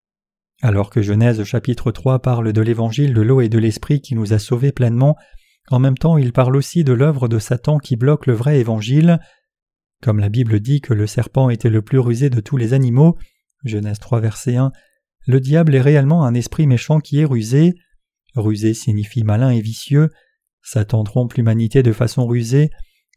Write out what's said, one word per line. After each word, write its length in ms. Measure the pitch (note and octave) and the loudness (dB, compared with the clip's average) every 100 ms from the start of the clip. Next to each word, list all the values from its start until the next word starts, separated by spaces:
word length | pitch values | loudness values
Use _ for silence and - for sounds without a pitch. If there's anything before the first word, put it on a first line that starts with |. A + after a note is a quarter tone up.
| _ _ _ _ _ _ | _ _ _ _ _ _
Alors 300 | A#2+ G2+ G2+ | -2 -2 -2
que 120 | - | -2
Genèse 420 | G2+ G#2 A#2+ A2 | 0 2 2 0
chapitre 480 | G2+ A#2+ - A#2+ - | -4 -4 -4 -4 -4
trois 280 | - C3 C3 | -4 -2 -2
parle 320 | B2 A#2+ A2+ | 0 -2 0
de 80 | G#2+ | 0
l'évangile 540 | A2 A2+ A2+ A2+ C#3+ | 0 0 -2 -2 0
de 80 | A2+ | 2
l'eau 180 | A2 C3+ | 2 2
et 80 | A#2 | 2
de 100 | A2+ | 2
l'esprit 420 | A2 G#2+ - D3 | 0 -2 -2 -2
qui 140 | - | -2
nous 180 | A2+ G#2 | -6 -2
a 60 | G#2+ | -2
sauvés 340 | - B2 C#3 | -2 -2 -2
pleinement, 440 | - A#2+ A#2 C#3 D3+ _ - _ _ - | 0 0 2 0 0 _ -20 _ _ -4
en 80 | B2+ | 0
même 180 | C3+ C3 | 2 0
temps 220 | D#3+ D#3+ | 0 2
il 140 | B2 | 2
parle 240 | A#2+ B2+ C3+ | 0 2 0
aussi 280 | C#3 F3 | -2 -2
de 80 | D3+ | 0
l'œuvre 360 | A#2+ C#3+ C#3+ B2 | 2 2 0 -2
de 100 | A2 | -2
Satan 400 | - B2+ - D3+ | -2 -4 -2 -2
qui 180 | - A#2+ | -2 -2
bloque 300 | B2+ D3+ - | 0 0 0
le 80 | |
vrai 240 | A2+ B2+ D3 | -2 0 0
évangile. 640 | A#2 A2 G#2+ C#3+ E3+ E3 - _ _ _ _ _ _ _ | 0 -2 -2 2 4 2 -2 _ _ _ _ _ _ _
Comme 160 | - G#2+ | -2 0
la 100 | G#2 | 0
Bible 320 | A2 A#2 G#2+ | 0 0 0
dit 220 | G#2+ D3 | 0 -2
que 100 | - | 0
le 140 | G#2+ G#2+ | -2 -2
serpent 420 | - A#2 - C3 | -4 -4 0 0
était 220 | A#2 B2 | 0 0
le 100 | A2 | 0
plus 180 | G#2 C3+ | 0 0
rusé 300 | A#2+ A#2 C#3+ | 0 0 0
de 120 | A#2+ | -2
tous 180 | G#2 C#3 | -2 -2
les 160 | A2+ | 0
animaux, 420 | C3+ B2+ A#2+ E3 E3+ - _ _ _ | 0 2 4 4 2 -4 _ _ _
Genèse 340 | A#2 G#2+ G#2 G#2 | -8 -6 -6 -8
trois, 220 | - A#2 | -4 -2
verset 360 | A2 G#2 B2+ B2 | -2 -4 -4 0
un, 140 | C3+ - _ _ _ _ - | -2 -4 _ _ _ _ 0
le 140 | C3 | 0
diable 340 | C3 D#3 D#3+ | 2 2 4
est 60 | C3+ | 4
réellement 440 | C3+ D3+ C#3 E3+ | 4 4 2 2
un 100 | C3+ | 0
esprit 340 | A#2+ A2+ - D#3 | -2 -4 -2 0
méchant 320 | B2 - D#3 | 0 0 -2
qui 180 | - C#3 | 0 0
est 60 | |
rusé. 500 | D#3 B2 G#2+ C3+ E3+ F3 _ _ _ _ _ - | 0 -2 0 2 2 2 _ _ _ _ _ -4
Rusé 380 | G#2+ G#2+ A2 | -2 0 -2
signifie 500 | A2 - G#2 G#2 A#2+ | -2 -2 -4 -4 -4
malin 260 | G#2+ G#2 C3 | -2 0 0
et 100 | A#2+ | 0
vicieux. 500 | G#2+ A2+ - C#3+ D#3 - _ _ _ _ | -4 -8 -2 0 0 -2 _ _ _ _
Satan 400 | - A2 G#2 A2 | -8 -4 -2 -2
trompe 320 | G#2+ B2+ A#2+ | -2 -2 -2
l'humanité 480 | - A2+ A2+ A2+ C#3 | 0 0 0 0 2
de 100 | B2 | 2
façon 340 | G#2+ A#2+ - A#2+ | 0 -2 -2 -2
rusée. 440 | A#2+ A2+ C3+ D3+ - - _ _ | -2 0 0 0 -2 -16 _ _